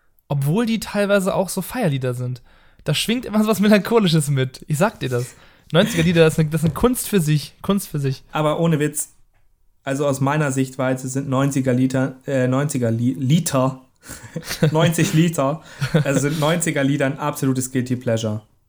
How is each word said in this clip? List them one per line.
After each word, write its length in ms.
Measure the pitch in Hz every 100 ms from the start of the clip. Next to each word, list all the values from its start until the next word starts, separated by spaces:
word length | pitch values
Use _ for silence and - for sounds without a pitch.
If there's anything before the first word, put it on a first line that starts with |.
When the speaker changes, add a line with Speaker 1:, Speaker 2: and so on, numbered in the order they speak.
| _ _ -
Speaker 1:
obwohl 380 | 143 139 185 233
die 140 | 226
teilweise 540 | - 208 202 202 185 165
auch 140 | 185
so 120 | -
Feierlieder 520 | - 254 190 139 127
sind. 280 | 123 123 123 - _ _ _
Da 100 | -
schwingt 320 | 151 - 240 -
immer 160 | 214
so 40 | 214
was 100 | 196
Melancholisches 680 | 208 208 185 226 185 160 139
mit. 360 | 135 131 - -
Ich 100 | 147
sag 220 | 202 -
dir 100 | 127
das. 260 | 120 123 - - _ -
Neunziger 320 | 160 220 240
Lieder, 200 | 165 170 160
das 80 |
ist 60 | 160
eine, 100 | 156
das 120 | 160
ist 40 | 160
eine 80 |
Kunst 340 | - 247 254 -
für 140 | 202
sich. 320 | 151 151 - -
Kunst 260 | - 196 -
für 120 | 147
sich. 240 | 139 135 -
Speaker 2:
Aber 260 | 151 151 147
ohne 200 | 170 151
Witz, 340 | 151 - - _ _ _ _ _ _ _
also 220 | - 139 143
aus 140 | 135
meiner 320 | 135 151 147
Sichtweise 560 | 135 131 - 131 131 135
sind 220 | 135 135
neunziger 440 | 131 139 135 131
Liter, 420 | 123 131 135 131 - -
äh, 200 | 135 127
neunziger 440 | 131 151 139 117
Li-, 240 | 113 123 131
Liter, 640 | 131 160 156 135 131 - _ _ - - -
<laughs> 460 | 165 - - 156
neunzig 420 | 156 175 165 156
Liter, 480 | 156 165 160 135 156 - - 139 160
also 160 | 143 135
sind 200 | 143 160
neunziger 440 | 151 175 165 147
Lieder 220 | 139 143 131
ein 140 | -
absolutes 520 | 147 147 135 131 127
Guilty 240 | 131 123 123
Pleasure. 460 | 127 113 113 107 - _